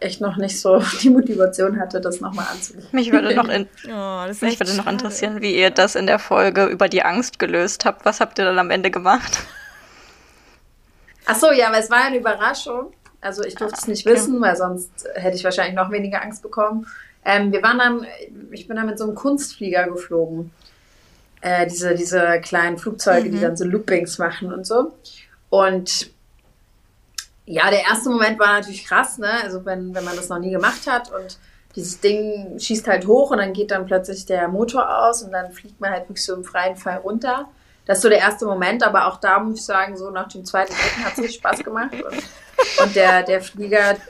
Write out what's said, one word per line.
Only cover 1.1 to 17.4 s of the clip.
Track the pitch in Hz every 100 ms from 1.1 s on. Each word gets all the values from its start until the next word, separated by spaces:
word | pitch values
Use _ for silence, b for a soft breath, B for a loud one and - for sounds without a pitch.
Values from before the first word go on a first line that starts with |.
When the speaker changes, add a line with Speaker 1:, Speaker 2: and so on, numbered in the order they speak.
Speaker 1:
Motivation | 254 233 196 185 190 190 208
hatte, | 185 185
das | 185 175
noch | 185
mal | 196
anzugehen. | - - - - -
Speaker 2:
Mich | 262 233
würde | 214 208
noch | 240 233
in-, | 202 196 -
Speaker 3:
<laughs> | -
Oh, | 214 196 185 185
das | 208
ist |
Speaker 2:
mich | 233
Speaker 3:
echt | 233
Speaker 2:
würde | 190
noch | 196
Speaker 3:
schade. | 202 208
Speaker 2:
interessieren, | 220 - 214 214
wie | 208 180
ihr | 185
das | - 196
in | 185 190
der | 202
Folge | - 190 190 190
über | 196 180 190
die | 180
Angst | - 190 247 -
gelöst | 175 170 190 -
habt. | 208 -
Was | - -
habt | 214 -
ihr |
dann | 190 185
am | 180
Ende | 180 190
gemacht? | 180 180 233 - - B B B B B B B B B B B B _ _ _ _ - _ -
Speaker 1:
Ach | 226
so, | 311
ja, | 262 226
aber | 220
es | 220
war | 240
eine | 269 254
Überraschung. | 220 202 226 285 285 247 320 - _ _
Also | 196 196
ich | 196 185
durfte | 214 -
Speaker 2:
Ah, |
Speaker 1:
es | 233
nicht | 208 220
Speaker 2:
okay. | 240
Speaker 1:
wissen, | 214 247
weil | 208 175
sonst | 180 180 - - -
hätte | 185 185 185
ich |
wahrscheinlich | 185 180 180
noch | 185 190
weniger | 208 196 196
Angst | 214 220
bekommen. | - 220 214 220 220 B B B
Ähm, | 190 202